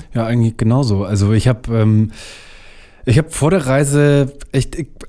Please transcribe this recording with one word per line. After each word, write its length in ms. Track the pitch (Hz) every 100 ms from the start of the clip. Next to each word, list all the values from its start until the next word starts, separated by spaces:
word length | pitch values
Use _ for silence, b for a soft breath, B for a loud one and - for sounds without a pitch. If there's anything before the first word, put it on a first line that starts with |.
| -
Ja, 100 | -
eigentlich 320 | 113 120 113 113
genauso. 460 | 113 123 127 98
Also 300 | 98 104 101
ich 160 | 110 123
hab, 200 | 113 -
ähm, 440 | 113 110 107 110 B B B B B B B B B
ich 140 | - 131
hab 160 | 156
vor 160 | - 147
der 160 | 185 131
Reise 640 | 135 143 143 147 143 135 - -
echt 240 | 143 - - - -